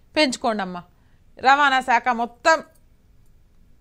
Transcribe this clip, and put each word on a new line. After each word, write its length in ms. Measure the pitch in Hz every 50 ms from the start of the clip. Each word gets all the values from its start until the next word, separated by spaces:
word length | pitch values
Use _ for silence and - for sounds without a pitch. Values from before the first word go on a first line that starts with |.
| _ _ -
పెంచుకోండమ్మా. 680 | 311 311 262 240 - - 240 214 208 190 185 180 175 175 _ _ _ _ _ _ _ _ _ - -
రవాణా 400 | - 262 277 294 294 277 262 262
శాఖ 280 | - 262 240 240 - 254
మొత్తం 540 | 240 226 240 233 - _ - 330 320 294 - _ _ _ _ _ _ _ _ _ _ _ _ _ _ _ _ _ _ _ - _ - _